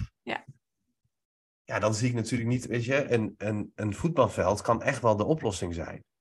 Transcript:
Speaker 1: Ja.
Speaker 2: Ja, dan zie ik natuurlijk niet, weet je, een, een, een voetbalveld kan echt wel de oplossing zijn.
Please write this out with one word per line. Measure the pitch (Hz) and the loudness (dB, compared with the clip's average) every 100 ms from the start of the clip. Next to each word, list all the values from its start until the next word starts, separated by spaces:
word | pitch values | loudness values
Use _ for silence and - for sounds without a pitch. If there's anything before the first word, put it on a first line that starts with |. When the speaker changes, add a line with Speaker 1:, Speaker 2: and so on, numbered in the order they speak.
| - _ | -10 _
Speaker 1:
Ja. | - - - - _ _ _ _ _ _ _ _ _ _ | -8 -8 -8 -20 _ _ _ _ _ _ _ _ _ _
Speaker 2:
Ja, | - 107 | -8 -2
dan | 107 | 0
zie | 107 123 | 2 0
ik | |
natuurlijk | 120 107 123 117 | 0 0 -2 0
niet, | 123 - | 0 0
weet | 120 | -2
je, | 117 139 135 | 0 0 2
een, | 120 107 - | 0 0 -4
een, | 101 107 - | -4 -4 -4
een | - 107 | -4 -4
voetbalveld | 98 170 160 113 - 90 104 | 0 0 4 4 4 0 2
kan | - 113 | 2 0
echt | - 123 | 0 0
wel | 117 104 | 2 4
de | |
oplossing | 104 160 123 92 90 | 2 0 -2 -2 -4
zijn. | 82 76 - - _ | -6 -8 -10 -16 _